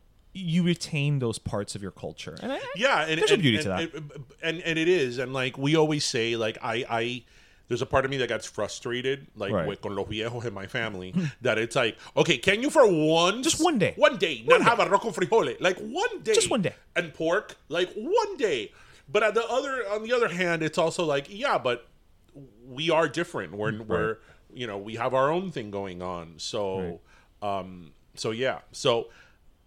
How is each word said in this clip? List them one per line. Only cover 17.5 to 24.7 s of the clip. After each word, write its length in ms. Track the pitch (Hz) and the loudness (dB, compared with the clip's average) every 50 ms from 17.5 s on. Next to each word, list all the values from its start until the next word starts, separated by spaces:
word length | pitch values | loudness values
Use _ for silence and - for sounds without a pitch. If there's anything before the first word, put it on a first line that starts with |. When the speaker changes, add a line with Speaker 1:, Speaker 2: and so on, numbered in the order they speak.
| - - _ - | -12 -20 _ -6
Speaker 2:
like, 240 | 147 175 185 180 - | -2 -2 -2 -2 -4
one 420 | 208 220 320 415 508 427 403 381 | -6 -2 0 2 2 2 0 -2
day. 340 | 294 233 190 139 113 98 - - - - - - - _ - | -2 0 0 0 -2 -4 -8 -12 -20 -20 -20 -20 -20 _ -2
But 120 | 135 214 226 | 0 2 2
at 100 | 214 202 | 2 2
the 100 | 233 226 - | 0 0 0
other, 400 | 233 262 285 277 269 254 208 196 | 0 -2 -2 -2 -4 -4 -4 -4
on 160 | 208 214 220 | -4 -6 -2
the 80 | 226 | 0
other 160 | 247 240 226 170 | 0 2 2 0
hand, 340 | 175 180 185 175 170 160 | 0 0 0 0 0 0
it's 160 | 160 151 - 190 | -2 0 0 0
also 260 | 160 165 - 185 170 | 0 0 0 -2 0
like, 220 | 151 139 139 139 - | 0 0 -2 -2 -6
yeah, 260 | 202 202 277 269 202 143 | -8 -4 0 0 0 2
but 300 | 113 123 120 - - - - _ _ _ _ _ _ _ - 143 135 123 104 113 120 135 | 2 0 -2 -2 -6 -12 -20 _ _ _ _ _ _ _ -20 -20 -20 -20 -20 -20 -20 -14
we 220 | 123 165 160 165 | -10 -4 0 2
are 180 | 156 160 160 147 | 4 4 2 2
different. 460 | 139 160 175 - - 120 92 76 95 | 0 -2 -4 -4 -4 -6 -6 -6 -4
We're, 180 | 104 107 110 | -4 -2 -2
Speaker 1:
Right. 160 | 104 110 113 107 | -2 -4 -4 -2
Speaker 2:
we're, 280 | 110 107 110 110 107 - - - - - - - | -2 0 0 -2 -4 -6 -12 -20 -20 -20 -20 -18
you 140 | - 127 123 | -12 -8 -8
know, 80 | 107 | -6